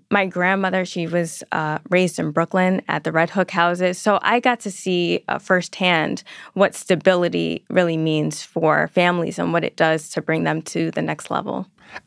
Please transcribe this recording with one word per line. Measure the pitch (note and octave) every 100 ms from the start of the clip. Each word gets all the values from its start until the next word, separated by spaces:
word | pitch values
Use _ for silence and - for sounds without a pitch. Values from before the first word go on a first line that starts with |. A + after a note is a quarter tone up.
| -
my | G3+ G3
grandmother, | F3+ F3+ G3 F#3+ F#3 F3+
she | F3+ E3
was, | E3+ E3 - -
uh, | - D#3 D3+ -
raised | F3+ F3+ -
in | D#3+
Brooklyn | D3+ E3 F#3+ F#3 F#3 -
at | D#3
the | E3
Red | D#3+ E3+
Hook | G3 F#3
Houses. | F#3 F3 F3 F3+ F3+
So | - G3
I | - A#3+
got | B3+ A#3+
to | G#3
see, | F#3 - F3 E3+ F3 -
uh, | -
firsthand | - F#3 F3 - F3+ E3+ D3+ - - - -
what | - G3 -
stability | - E3+ E3 F3+ F3 F3 E3 - -
really | F#3 F3 D#3+
means | D#3+ D#3 D#3 D3+
for | - - D#3+ D3+ D#3+
families | - F3 F3 E3 -
and | E3+
what | E3
it | E3 -
does | D#3+ D#3+ D3+
to | -
bring | D3+ D#3+
them | D#3+ D#3
to | D#3+ E3+ E3
the | -
next | D#3+ D#3 -
level. | - - - F#3 _ - -